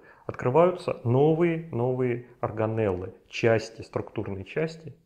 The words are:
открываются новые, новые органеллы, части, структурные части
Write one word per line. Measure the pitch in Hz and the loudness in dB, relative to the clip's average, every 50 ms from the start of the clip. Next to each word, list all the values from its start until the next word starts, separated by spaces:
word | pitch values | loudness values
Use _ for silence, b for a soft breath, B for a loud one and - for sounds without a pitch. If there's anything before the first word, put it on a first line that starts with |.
| B B B B B | B B B B B
открываются | - - - - 127 127 156 175 180 180 175 - - - - | -12 -10 -4 -2 2 4 6 4 4 2 -2 -6 -6 -6 -2
новые, | - 113 123 131 147 156 160 160 175 170 165 160 160 - | 0 2 4 6 6 4 4 4 2 0 0 -2 -6 -6
новые | - 117 120 131 127 127 127 123 120 120 120 B B _ | -4 -2 0 0 0 0 0 0 -2 -4 -6 B B _
органеллы, | 120 110 107 110 110 110 110 113 110 98 90 90 92 - - - _ _ | -6 -4 -2 -2 -2 0 0 0 0 0 0 -2 -6 -10 -14 -18 _ _
части, | - - - 113 113 110 - - - - | -4 0 4 4 4 4 0 -4 -12 -16
структурные | - - - 107 - - - 110 101 101 98 95 95 | -18 -8 -8 -8 -8 -6 -8 -8 -6 -6 -8 -8 -10
части | - - 151 165 160 - - - - - _ _ | -8 -4 -4 -4 -4 -6 -12 -16 -18 -20 _ _